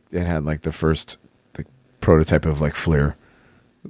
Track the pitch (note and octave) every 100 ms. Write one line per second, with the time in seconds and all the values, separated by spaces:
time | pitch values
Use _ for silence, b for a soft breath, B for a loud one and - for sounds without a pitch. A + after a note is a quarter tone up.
0 | _ F2 F2 E2 D2 D#2 D#2+ D2+ D#2+ D#2
1 | - - _ _ _ - - _ _ _
2 | - D#2+ D#2 D#2+ D#2+ D2 D2+ - - D2+
3 | D2 - b b b b b _